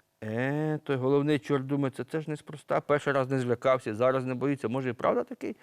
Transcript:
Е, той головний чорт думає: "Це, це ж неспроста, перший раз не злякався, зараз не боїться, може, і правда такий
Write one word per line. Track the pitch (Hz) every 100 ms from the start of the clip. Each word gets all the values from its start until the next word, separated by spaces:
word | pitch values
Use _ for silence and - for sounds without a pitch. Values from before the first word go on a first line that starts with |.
| _ _
Е, | 107 113 131 147 156 151
той | - 131
головний | 127 143 143 151
чорт | - 143 135
думає: | 143 135 -
"Це, |
це | 127 160
ж | 156
неспроста, | 151 - 151 - 147
перший | - 147 147
раз | 135 131
не | 135
злякався, | 123 117 135 127 117
зараз | 107 127 131
не | 127
боїться, | 123 135 139 110
може, | 127 127
і |
правда | 117 - 247
такий | 240 247 - 220